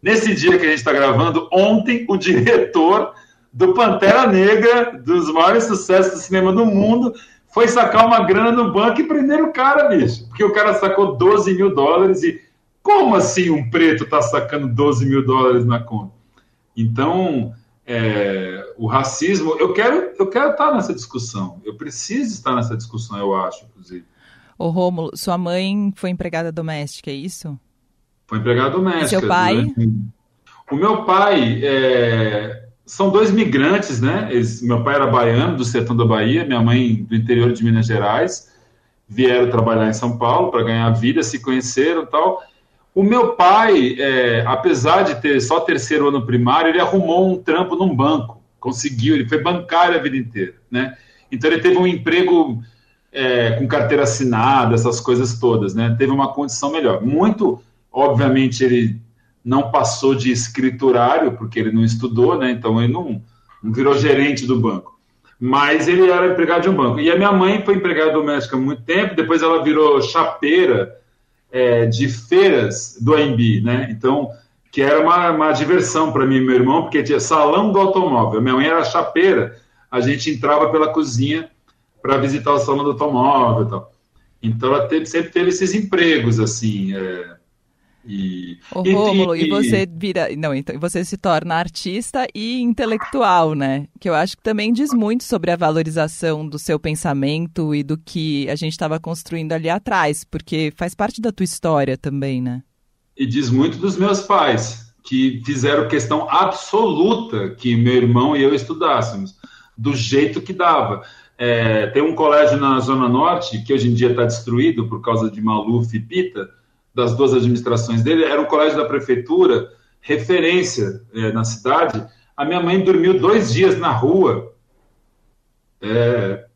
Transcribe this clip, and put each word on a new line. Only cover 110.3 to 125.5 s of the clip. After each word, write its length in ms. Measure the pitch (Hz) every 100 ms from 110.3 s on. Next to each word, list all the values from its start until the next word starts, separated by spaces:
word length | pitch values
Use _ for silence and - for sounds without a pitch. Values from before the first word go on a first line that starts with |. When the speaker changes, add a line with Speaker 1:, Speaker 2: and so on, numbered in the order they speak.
| 175
Speaker 1:
que 120 | -
dava. 500 | 180 175 151 117 101 - - _ -
É, 480 | 120 117 113 107 104
tem 140 | 131
um 140 | 156 165
colégio 400 | 156 147 147 143
na 240 | 139 131
Zona 280 | 120 135 123
Norte, 540 | 123 165 175 - 113
que 100 | -
hoje 160 | 135 120
em 60 |
dia 180 | 117 123
tá 100 | 123
destruído 640 | 117 - - 117 160 117 113
por 120 | 110
causa 300 | 120 110 110
de 100 | 101
Maluf 560 | 110 107 107 120 113 110
e 40 |
Pita, 480 | - 185 185 104 95 _ _ _ _
das 220 | 127 120 117
duas 160 | 139
administrações 720 | 127 117 117 123 113 113 113
dele, 200 | 120 160
era 160 | 151 147
um 60 |
colégio 320 | 147 151 151 151
da 80 |
prefeitura, 880 | 147 139 - 123 120 175 175 117 - - _ _
referência, 1040 | - 143 117 180 160 180 160 - 101 98 -
é, 180 | 110 110
na 100 | 113
cidade. 600 | 113 113 127 151 160 113 110 _ _ -
A 80 |
minha 160 | 143 175
mãe 240 | 170 190
dormiu 340 | 185 165 175 185
dois 320 | 165 220 196
dias 280 | - 190 185
na 120 | 170
rua. 640 | 117 131 185 160 107 - _ _ _ _ _ _ _ _ _ _